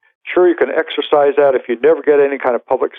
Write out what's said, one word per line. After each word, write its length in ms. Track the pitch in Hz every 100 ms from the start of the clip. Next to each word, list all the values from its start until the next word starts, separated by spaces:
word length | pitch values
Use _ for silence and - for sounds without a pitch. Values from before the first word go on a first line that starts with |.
| _ _
Sure, 240 | - 180 180
you 80 | 160
can 140 | 123
exercise 640 | - 160 - - 151 143 139
that 180 | 143 127
if 140 | -
you 100 | 117
never 200 | 139 156
get 180 | 151 147
any 180 | 139 135
kind 180 | 131 117
of 100 | -
public 260 | 127 135